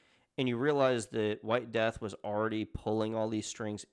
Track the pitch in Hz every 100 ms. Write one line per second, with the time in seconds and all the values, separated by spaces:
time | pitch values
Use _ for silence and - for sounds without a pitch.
0 | _ _ _ - 127 117 143 143 131 120
1 | 104 117 107 107 110 120 117 113 113 -
2 | 110 - 107 104 110 110 107 - 110 110
3 | 110 110 110 110 - - 107 104 -